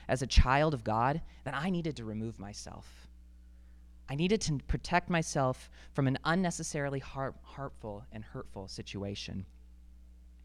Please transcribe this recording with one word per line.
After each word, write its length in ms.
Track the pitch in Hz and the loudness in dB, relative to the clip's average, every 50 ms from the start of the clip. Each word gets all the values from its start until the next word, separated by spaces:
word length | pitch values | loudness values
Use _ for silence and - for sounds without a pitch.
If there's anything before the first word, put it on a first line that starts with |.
| - | -2
as 140 | - 131 123 | 0 0 0
a 60 | 135 | 0
child 460 | 113 - - - 127 131 147 156 160 147 | 6 8 8 8 10 8 6 6 4 2
of 120 | 117 107 | 0 0
God, 360 | 110 107 113 120 135 151 165 - - - - - | 0 2 4 4 4 2 0 -4 -8 -12 -10 -8
then 100 | 139 131 | -6 -4
I 160 | 139 160 190 | -2 0 0
needed 280 | 185 170 160 160 127 | 0 0 -2 -4 -4
to 80 | 117 113 | -6 -6
remove 340 | 107 107 110 110 117 107 - | -6 -4 -4 -4 -6 -6 -8
myself. 720 | 95 101 104 - - - - 101 - - - - - - - - - - - - - - - - - - - - - - - - - | -10 -12 -12 -12 -12 -12 -12 -14 -14 -16 -18 -20 -20 -20 -20 -20 -20 -20 -20 -20 -20 -20 -20 -20 -20 -20 -20 -20 -20 -20 -20 -16 -8
I 80 | - 135 | -4 0
needed 240 | 147 175 185 220 220 | 2 4 4 4 4
to 180 | - 160 147 131 - | 2 2 0 0 2
protect 420 | - - - - - 175 175 - - | 0 0 0 0 2 2 2 4 4
myself 600 | 175 165 160 - - 147 131 127 131 - - - - - - - | 2 2 2 2 2 2 4 4 2 0 -6 -16 -18 -18 -18 -4
from 160 | - 151 135 | 0 2 4
an 100 | 131 135 - - | 4 4 2 2
unnecessarily 760 | 156 170 185 185 170 - - 160 - - 147 143 139 139 135 | 2 2 4 2 2 0 -2 -4 -4 -2 -2 -2 -2 -2 -4
har-, 360 | - - - 135 135 123 - - - | -4 -6 -6 -4 -4 -4 -6 -8 -14
harmful 640 | - - 143 139 135 - - - 107 101 101 123 - 110 | -14 -10 -8 -8 -8 -10 -10 -10 -8 -8 -10 -10 -10 -12
and 100 | 110 107 | -12 -10
hurtful 460 | - - 131 123 - - 101 95 - | -10 -10 -10 -10 -10 -10 -10 -10 -8
situation. 760 | - - 104 - - 98 98 101 101 - - - - 95 98 - - - - - - - - - - - - - - - - - - - | -10 -10 -10 -8 -6 -6 -6 -4 -6 -6 -8 -8 -8 -8 -8 -10 -14 -20 -20 -20 -20 -20 -20 -20 -20 -20 -20 -20 -20 -20 -20 -20 -20 -20